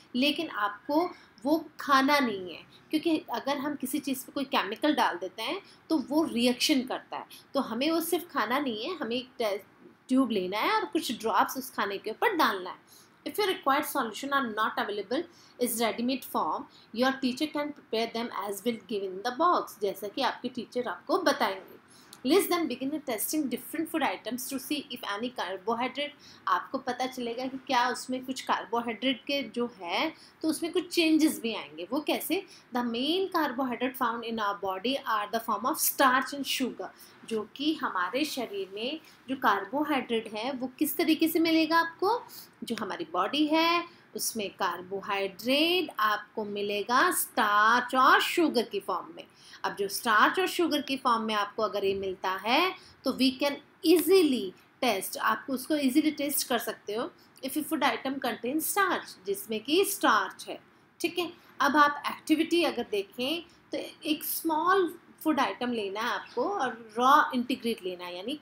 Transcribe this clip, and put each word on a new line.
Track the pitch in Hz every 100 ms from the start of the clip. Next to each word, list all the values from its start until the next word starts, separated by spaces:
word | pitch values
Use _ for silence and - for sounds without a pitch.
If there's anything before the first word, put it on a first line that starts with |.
| - 240
लेकिन | 285 294 320
आपको | - 208 - - 294 349 - - -
वो | 269 320 - -
खाना | - 269 269 294
नहीं | 247 196 180
है, | 147 - - -
क्योंकि | 311 339 311 -
अगर | 233 262 277
हम | 285 294
किसी | 254 294
चीज़ | 277 262 -
पे |
कोई | 285
chemical | 269 240 185 214 302 262
डाल | 196 175
देते | 185 -
हैं | 226 370 - - -
तो | 311
वो | 240 294
reaction | 311 220 247 254 - 277
करता | 233 185 - 143
है। | - - -
तो | 269
हमें | - 226 294
वो | 330
सिर्फ | 330 349 -
खाना | 277 214 262
नहीं | 277 214 262
है, | 349
हमें | 226 247
एक | 254 -
टेस्ट | 220 202 - _ - - -
tube | 254 254
लेना | 214 180 214
है | 302
और | 440 370
कुछ | 330 311 220
drops | 220 208 269 269
उस | -
खाने | - 202 196
के | 208
ऊपर | - 453 349
डालना | 247 196 180
है। | - _ - - _ 294
If | 339
your | 403
required | 370 - 277 294
solution | 294 226 202 269
are | 277 240
not | 208 226 254 208
available | 208 196 262 349 - - -
is | 247 214
ready-made | 226 208 240 262
form, | - 240 165 185 - - - 220
your | 262
teacher | 262 254 240 302
can | 294 294
prepare | - - 220 226 226
them | 233 - 202
as | 196
will | 240 226 -
give | 208
in | 196 185
the | 233 247
box। | 349 285 - -
जैसा | 202 185 202
कि | 233
आपके | 240 - 247
teacher | 247 202 247 226
आपको | 180 - 339
बताएंगे। | 302 269 220 190 - - - - - - 254
Let | 359 311
them | 349 302
begin | 240 269
the | 302 277
testing | 220 - 311 269
different | 226 - 302 320
food | 320
items | 247 185 - 247 -
to |
see | 269 - 294 -
if | 240 - 202
any | 247 240
carbohydrate, | 180 185 185 226 254 277 285 - - - -
आपको | 180 - -
पता | - 247 262
चलेगा | 254 233 233 262
कि | 269
क्या | - 247 247
उसमें | 240 - 254 254
कुछ | 262
carbohydrate | - 202 170 233 233 220 254 269
के | - 285 220
जो | 240 240 190
है, | 175 202 311 - - -
तो | 320
उसमें | 302 330
कुछ | 359 359
changes | - 320 311 302 220
भी | 226 196
आएंगे। | 143 156 175
वो | 269
कैसे? | - 277 - 339 - - - 247
The | 240
main | 233 277 359 381 339
carbohydrate | 294 240 262 233 262 262
found | 240 233
in | 226 226
our | 208 196
body | 196 190 233 269 -
are | 220 202
the | 226 233
form | 208 247
of | 311
starch | - - 277 262 262 277
and | 262 -
sugar। | 247 - 185 - - - -
जो | 220 208 -
कि | 294
हमारे | 302 240 190 180 254 302
शरीर | 269 185 202 185
में | 196 240 311 - - -
जो | 262
carbohydrate | 240 196 196 269 294 269 - 226 220
है, | 214 240
वो | 269 262
किस | - 302 -
तरीके | 330 302 320
से | 339
मिलेगा | 330 320 311 330
आपको? | 330 - 381 480 - - - _
जो | - 220
हमारी | 202 170 165
body | 175 202 285 302
है, | 320 330 339 339 - - 220
उसमें | - 226 196 -
carbohydrate | 190 175 180 196 202 196 196 190 233 277 330 359 320 -
आपको | 214 208 - - 208
मिलेगा | 202 202 208 202 254 359
starch | 311 - - 214 208 214 240 247 262
और | 269 403
sugar | - - 311 226 214
की | 202
form | - 175 165 170
में। | - - - -
अब | 190 175
जो | 196
starch | - 240 214 226 370
और | 370
sugar | - 330 294
की | - 269
form | 254 226
में | 220 214
आपको | 202 -
अगर | 214 202 196
ये | 196
मिलता | 190 185 190 190 208
है, | 269 370 370 - - 269
तो |
we | 196 262 254
can | 285 269 - _ 320
easily | 339 294 381 302 247 190 - _ _
test, | - 190 - -
आप | 220 220 -
उसको | 254 - 302
easily | 269 277 302 294
test | 285 277 -
कर | 233
सकते | 220 - -
हो | 214 330 - - _
if | 262 311
a |
food | 294 320
item | 277 226 269 269 240
contains | 220 240 302 -
starch, | 403 381 269 - - 190
जिसमें | 196 - 220
कि | 220 330 392
starch | - 285 214 190 - -
है, | 156 - _ _ -
ठीक | 339 -
है। | 339 - - -
अब | 269 302
आप | 285 - 214
activity | - - 311 330 339
अगर | 294 233 233
देखें | 202 190 - 262 339 330 - _
तो | 285 - - 320
एक | 302
small | - - 320 302 339 392 349 - - -
food | 311 285
item | 220 190 247
लेना | 233 196 202
है | 233
आपको | 190 - 233
और | 311 403 254 240 226 233
रॉ | 254 294 - 254
integrate | 240 254 233 220
लेना | 185 180 180
है, | 175
यानी | 208 294